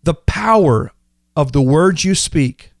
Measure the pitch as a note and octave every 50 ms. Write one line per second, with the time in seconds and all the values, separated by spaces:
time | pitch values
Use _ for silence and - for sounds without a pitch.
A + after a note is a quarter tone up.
0 | _ E3+ E3 - _ - - G3+ G#3+ A3 A3+ A3 F#3+ D3+ A#2+ G#2+ - - _ _
1 | _ _ _ _ _ _ _ D#3 D3 C3+ B2 C#3+ C3+ B2+ C#3 D#3 F3 F#3+ F#3+ D3+
2 | - F#3 F#3+ - - - - D#3+ C#3 B2 - _ - - _ _